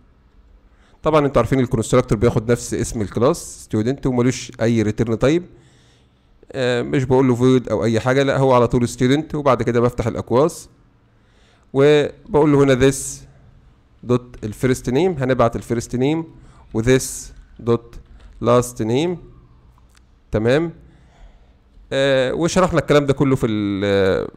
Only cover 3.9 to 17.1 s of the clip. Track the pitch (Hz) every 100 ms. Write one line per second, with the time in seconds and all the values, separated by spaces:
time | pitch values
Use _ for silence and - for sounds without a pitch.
3.9 | 139 139 123 123 123 - - 113 117 107
4.9 | 104 117 110 127 170 175 - _ _ _
5.9 | _ _ _ _ _ - - 123 120 127
6.9 | 143 127 131 135 120 127 127 117 107 110
7.9 | 113 127 131 135 127 135 123 117 127 117
8.9 | - 127 143 156 151 143 120 120 120 120
9.9 | - 110 - - 117 165 - - _ _
10.9 | _ _ _ _ _ _ _ _ 135 143
11.9 | 147 143 - - 147 151 139 139 127 135
12.9 | 135 - - - - - - _ _ _
13.9 | _ 117 120 123 - 107 101 127 127 -
14.9 | 127 185 160 127 127 117 113 - 117 -
15.9 | 120 131 160 160 - - - - - 117
16.9 | 131 -